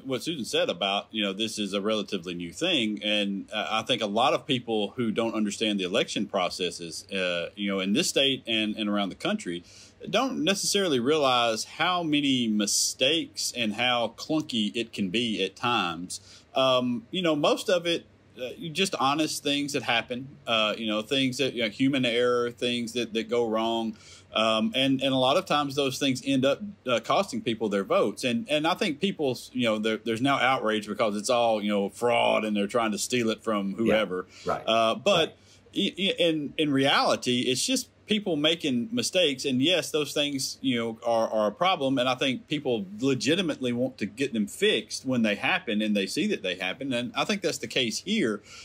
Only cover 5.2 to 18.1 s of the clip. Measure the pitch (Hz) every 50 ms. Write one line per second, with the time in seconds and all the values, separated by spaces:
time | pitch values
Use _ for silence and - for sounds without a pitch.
5.2 | 113 113 110 117 107 101 98 - 113 107 104 98 92 87 95 123 160 - - 131
6.2 | 101 - - 98 90 85 - - 92 85 85 - 87 82 78 - - - 101 95
7.2 | 92 90 87 87 85 82 - 107 101 101 98 95 92 98 104 143 180 - - 156
8.2 | 139 139 135 131 - - 113 110 107 107 104 107 107 104 104 101 101 92 85 -
9.2 | - 170 214 208 - 90 85 87 - - - - - - - - - - 165 214
10.2 | 262 262 - 143 147 175 196 196 - - - 202 196 175 143 123 113 131 156 156
11.2 | 143 131 127 120 120 117 113 110 - - - - 160 180 185 180 175 156 147 143
12.2 | 147 139 131 127 120 110 107 104 104 98 - - - - - - 127 135 160 170
13.2 | 143 - - - - - - 123 117 107 101 120 120 123 123 120 117 110 - -
14.2 | - - 156 156 151 - 127 113 104 101 - 117 113 - - - 101 92 87 117
15.2 | 123 117 107 85 98 92 - - - 120 120 110 92 87 82 82 90 90 - -
16.2 | - - - - - _ - 135 135 131 127 127 123 123 120 113 110 - - 185
17.2 | 185 165 156 147 151 196 247 - - - 190 175 170 175 170 165 - -